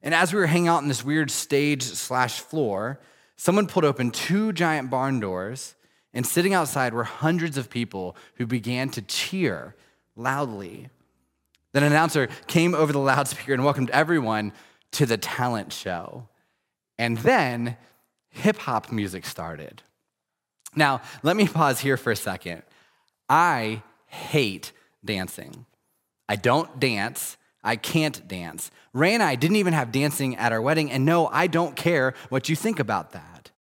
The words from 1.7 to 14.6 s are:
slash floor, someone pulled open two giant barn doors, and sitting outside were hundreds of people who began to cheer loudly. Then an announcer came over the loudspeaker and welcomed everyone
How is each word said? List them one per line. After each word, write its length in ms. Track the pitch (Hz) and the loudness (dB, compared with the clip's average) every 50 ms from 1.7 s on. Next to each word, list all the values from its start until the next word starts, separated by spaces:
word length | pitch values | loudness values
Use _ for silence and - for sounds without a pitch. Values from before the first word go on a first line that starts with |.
| 147 135 | 0 0
slash 580 | 123 123 95 - - - 127 127 127 120 - - | -2 -6 -8 -8 -6 -2 0 0 0 0 -2 -8
floor, 600 | - - - 160 143 110 98 95 107 120 139 - - _ _ _ _ _ _ | -10 -6 -2 -2 0 0 0 -2 -4 -6 -8 -10 -14 _ _ _ _ _ _
someone 300 | _ - - 180 208 208 | _ 0 2 4 4 2
pulled 180 | 175 - 185 160 | 2 2 4 4
open 280 | 147 135 - 127 120 | 4 4 2 -2 -2
two 420 | 113 - - - 175 202 214 220 202 | -2 -4 -2 0 0 0 0 0 0
giant 380 | 160 175 165 156 151 131 131 | 0 0 0 0 -2 -2 -2
barn 280 | 131 127 131 135 135 123 | -2 -2 0 0 0 -2
doors, 540 | 107 98 92 90 92 104 123 131 - - - _ _ _ _ _ _ _ - | -2 -2 -4 -4 -6 -6 -8 -10 -12 -16 -16 _ _ _ _ _ _ _ -6
and 120 | 120 123 | -4 -4
sitting 280 | - - 190 175 196 196 | 0 0 0 2 2 2
outside 400 | 180 160 135 - 143 131 123 113 | 2 0 0 0 -2 -2 0 -2
were 100 | 117 117 | -4 -4
hundreds 540 | - - - 147 160 170 175 160 165 139 | -6 -6 0 0 2 2 2 0 -2 -4
of 140 | 139 123 - | -6 -8 -6
people 440 | - 120 120 - - 98 92 90 85 - - - _ | -4 -4 -4 -4 -6 -10 -10 -10 -12 -14 -20 -20 _
who 100 | _ 123 | _ -4
began 440 | 113 123 123 101 117 123 123 131 135 | -2 -2 -4 -2 -2 -2 -2 -2 -4
to 120 | 131 - | -4 -8
cheer 760 | 98 - - - - - - 190 180 127 92 76 62 - - _ _ _ _ _ _ _ _ | -8 -6 -4 -4 -4 -4 -2 -2 -2 -2 -2 -4 -10 -14 -18 _ _ _ _ _ _ _ _
loudly. 760 | 113 117 127 135 143 147 127 110 98 101 85 92 - 104 131 _ _ _ _ _ _ _ _ _ _ _ _ _ _ _ _ | -6 -4 -4 -2 -2 -4 -6 -6 -10 -12 -12 -14 -16 -18 -20 _ _ _ _ _ _ _ _ _ _ _ _ _ _ _ _
Then 100 | _ 143 | _ 4
an 100 | 143 147 | 4 6
announcer 380 | 147 156 165 160 - 151 131 113 - - - | 6 6 4 4 2 0 0 0 -2 -12 -12
came 300 | - - 170 165 175 180 | 0 2 4 4 4 4
over 180 | 147 156 147 147 | 4 2 2 2
the 60 | 143 | 0
loudspeaker 540 | 139 135 131 135 143 135 - - - - 139 | 2 4 2 2 2 -2 -4 -8 -2 -2 0
and 120 | 127 131 | 2 2
welcomed 240 | 147 143 143 131 117 | 2 2 2 -2 2
everyone 640 | - 135 156 156 175 160 127 110 110 107 104 101 - - | 2 2 4 4 2 0 2 0 0 -2 -2 -4 -8 -12